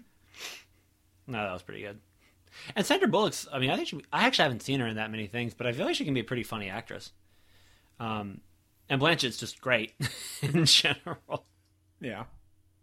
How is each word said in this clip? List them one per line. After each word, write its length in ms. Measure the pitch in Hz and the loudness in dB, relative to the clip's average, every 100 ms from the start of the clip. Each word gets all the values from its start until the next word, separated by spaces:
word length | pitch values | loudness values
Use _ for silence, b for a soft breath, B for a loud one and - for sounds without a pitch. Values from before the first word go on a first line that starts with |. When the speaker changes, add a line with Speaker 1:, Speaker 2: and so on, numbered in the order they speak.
| - _ B B B B B _ _ _ _ _ - | -8 _ B B B B B _ _ _ _ _ -8
Speaker 1:
No, 120 | 113 | -4
that 120 | 101 | -4
was 80 | 90 | -4
pretty 180 | - 104 | -10 -12
good. 200 | 101 107 _ _ b _ _ B B - | -12 -14 _ _ b _ _ B B -2
And 80 | |
Sandra 240 | 196 392 320 | 2 4 4
Bullock's, 400 | 190 196 - - | 4 4 0 -6
I 80 | 139 | 0
mean, 120 | 131 | 2
I 60 | 202 | 2
think 120 | 339 | -2
she, 160 | 151 - | -8 -4
I 140 | 151 240 | 2 4
actually 160 | 254 | 6
haven't 200 | 156 113 | 4 2
seen 160 | - 135 | -2 0
her 60 | 113 | 0
in 100 | 107 | -2
that 140 | 110 | -4
many 160 | 110 104 | -4 -4
things, 280 | 120 117 | -4 -4
but 120 | - 120 | -2 -2
I 60 | |
feel 140 | 120 254 | 0 0
like 80 | 330 | 0
she 80 | |
can 80 | 180 | 0
be 80 | 127 | -2
a 40 | |
pretty 180 | 107 123 | -2 -4
funny 260 | 107 110 98 | -4 -6 -6
actress. 440 | 104 - 98 - - b b b b b b b - | -8 -10 -14 -14 -20 b b b b b b b -8
Um, 440 | 113 107 101 95 - _ _ _ - | -4 -4 -6 -10 -18 _ _ _ -2
and 100 | 139 | 2
Blanchett's 380 | 151 156 127 - | 4 4 0 -4
just 240 | 113 - | -8 -6
great 320 | 131 117 113 - 131 - | 2 2 2 -4 -6 -4
<laughs> 240 | - - | -12 -6
in 240 | 139 165 147 | 0 4 6
general. 800 | - 156 - 175 - - 139 - _ _ _ _ _ | 6 6 0 -4 -10 -8 -8 -8 _ _ _ _ _
Speaker 2:
Yeah. 260 | 127 101 120 - - _ _ _ | -8 -8 -10 -16 -20 _ _ _